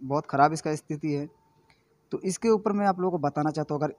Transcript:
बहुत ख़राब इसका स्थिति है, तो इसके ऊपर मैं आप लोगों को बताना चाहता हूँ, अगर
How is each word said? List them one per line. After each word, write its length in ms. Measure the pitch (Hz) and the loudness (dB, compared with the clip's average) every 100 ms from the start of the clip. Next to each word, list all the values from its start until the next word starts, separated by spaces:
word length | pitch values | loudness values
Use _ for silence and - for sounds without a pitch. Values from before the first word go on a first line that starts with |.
बहुत 240 | 131 143 - | -4 -4 0
ख़राब 260 | 135 147 | 4 4
इसका 220 | 156 156 151 | 4 -2 -4
स्थिति 380 | - 151 156 | -6 -6 -2
है, 140 | 147 147 - _ _ _ _ _ _ _ | -4 -4 -12 _ _ _ _ _ _ _
तो 60 | - | -6
इसके 280 | 190 180 233 | -4 -2 2
ऊपर 240 | 214 214 | 2 2
मैं 140 | 202 202 | 0 2
आप 120 | 180 | 2
लोगों 100 | 185 | 0
को 80 | 175 | 0
बताना 300 | 143 143 151 | -2 0 -2
चाहता 240 | 151 147 147 | -2 -4 -2
हूँ, 80 | |
अगर 120 | 151 | -2